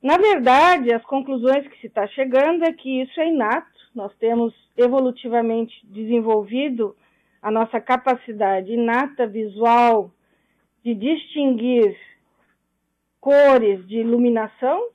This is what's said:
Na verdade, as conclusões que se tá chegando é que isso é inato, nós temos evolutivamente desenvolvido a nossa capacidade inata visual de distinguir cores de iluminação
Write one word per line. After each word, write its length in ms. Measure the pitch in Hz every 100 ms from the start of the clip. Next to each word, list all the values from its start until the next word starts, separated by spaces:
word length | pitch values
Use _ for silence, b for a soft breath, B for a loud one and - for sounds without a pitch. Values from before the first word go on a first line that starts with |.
Na 140 | 254 339
verdade, 760 | 415 381 247 254 339 349 240
as 100 | 233
conclusões 640 | - 269 269 269 240 269 285
que 120 | -
se 80 | -
tá 180 | - 202
chegando 560 | - 269 254 285 339
é 80 | 330
que 300 | 330 262 262
isso 180 | 262 -
é 80 | 320
inato, 500 | 320 214 262 330 _ _
nós 200 | 240 208 _
temos 360 | 226 233 233 - _ -
evolutivamente 1080 | 247 269 254 247 247 233 233 226 226 - _
desenvolvido 1080 | 196 220 240 226 220 202 240 294 240 214 - _ _ _ _
a 100 | 208
nossa 300 | 220 226 233
capacidade 920 | 226 254 254 254 - 214 208 190 190
inata 540 | 233 233 233 277 285 233
visual 840 | 208 220 202 233 233 240 226 180 _ _ _ _ _ _ _
de 120 | 240
distinguir 1000 | 226 226 311 - 302 277 240 240 247 214 - - _ _ _ _ _ _ _ _ _ _ _
cores 680 | - 285 285 262 220 196 185
de 120 | 220
iluminação 920 | 226 240 247 233 220 _ 254 330 466